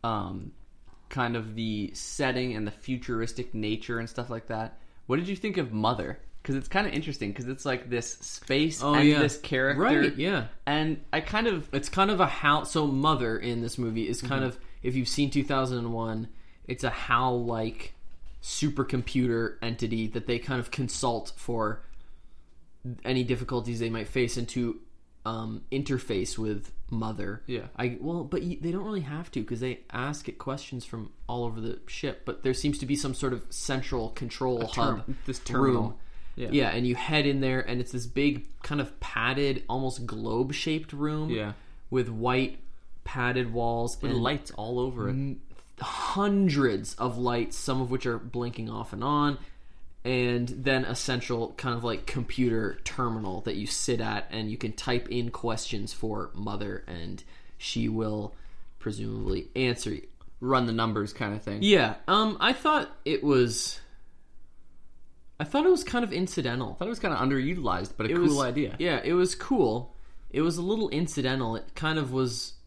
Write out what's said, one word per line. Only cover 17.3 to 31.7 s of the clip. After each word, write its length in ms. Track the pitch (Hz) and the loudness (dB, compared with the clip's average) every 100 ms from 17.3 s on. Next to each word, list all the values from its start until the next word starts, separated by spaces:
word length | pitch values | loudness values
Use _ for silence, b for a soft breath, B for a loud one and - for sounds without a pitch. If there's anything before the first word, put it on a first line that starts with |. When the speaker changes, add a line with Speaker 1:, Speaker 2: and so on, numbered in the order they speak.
| 123 117 113 113 113 - - - - - - | 2 0 0 -2 -2 -6 -6 -8 -8 -8 -8
Speaker 2:
supercomputer 1120 | - - 147 113 135 127 117 131 123 117 113 - | -6 0 0 2 0 0 0 2 2 2 0 -2
entity 460 | 117 117 113 113 110 | -4 -2 -2 0 0
that 200 | 120 110 | -2 0
they 100 | 117 | -2
kind 220 | - 127 | 0 -2
of 100 | 120 | -2
consult 600 | - 123 - 127 113 - - | -4 -4 0 0 0 -4 -6
for 460 | - 117 107 110 b b b b b b b - - - 123 120 | -2 0 0 -2 b b b b b b b -20 -20 -12 -10 -6
any 200 | - 131 | 0 0
difficulties 560 | 123 120 117 123 117 117 | 2 0 0 -2 -2 -2
they 100 | 117 | -2
might 180 | 113 107 | -2 -2
face 280 | 131 120 123 | 0 0 0
and 100 | 120 | -2
to, 300 | - 120 - - - - - 110 | -2 -2 -2 -10 -20 -20 -8 -4
um, 360 | 113 110 110 - | -4 -4 -6 -4
interface 680 | 135 147 127 - 101 - - | -2 0 -2 0 -2 0 -2
with 340 | 110 107 - - - | -2 -2 -2 -4 -2
Mother. 540 | 117 110 104 98 110 - | -2 -2 -2 -4 -4 -6
Speaker 1:
Yeah. 200 | 120 - - | -6 -6 -4
Speaker 2:
I, 220 | 123 120 | -2 -2
well, 240 | 147 170 | -4 -4
but 180 | 143 180 | -2 -2
y-, 160 | 175 160 | -2 -2
they 100 | 160 | -2
don't 120 | 175 202 | -2 -2
really 160 | 202 | -4
have 280 | 139 151 170 | -4 -6 -6
to, 120 | 131 | -6
'cause 160 | 107 120 | -4 -4
they 220 | 127 120 - | -4 -6 -8
ask 380 | 117 135 147 - | -6 -4 -4 -8
it 80 | - | -8
questions 480 | - 127 - 127 - | -6 -6 -6 -10 -8
from 260 | 113 104 - - | -8 -8 -10 -6
all 160 | 120 120 | -2 -2
over 140 | 110 | -2
the 200 | 110 | -4